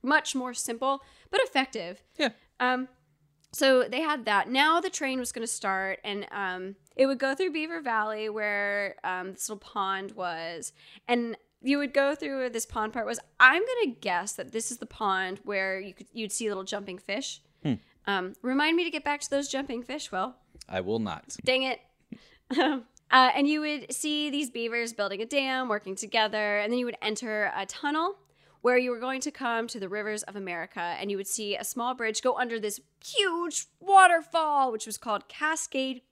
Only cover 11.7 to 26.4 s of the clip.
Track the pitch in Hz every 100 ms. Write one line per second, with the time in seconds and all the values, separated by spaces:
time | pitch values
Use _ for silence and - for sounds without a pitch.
11.7 | 285 285 277 277 294 294 269 254 226 -
12.7 | 233 214 233 214 233 - _ 254 320 466
13.7 | 480 370 233 202 175 196 - 180 226 226
14.7 | 240 226 - 208 190 185 196 - 202 190
15.7 | 190 196 - - 233 214 - 220 196 190
16.7 | 208 202 185 - 208 269 - _ _ 151
17.7 | 117 _ _ - 196 185 - 247 269 302
18.7 | 330 339 302 294 285 - 277 277 269 277
19.7 | 226 247 294 - 185 226 - _ - -
20.7 | 95 90 113 104 78 - - - 262 262
21.7 | - _ _ _ - - _ _ 269 302
22.7 | 269 - _ _ 262 254 - 285 302 302
23.7 | 294 - 262 302 302 294 285 269 240 233
24.7 | 233 233 226 196 196 226 285 269 262 254
25.7 | 208 185 190 214 233 214 214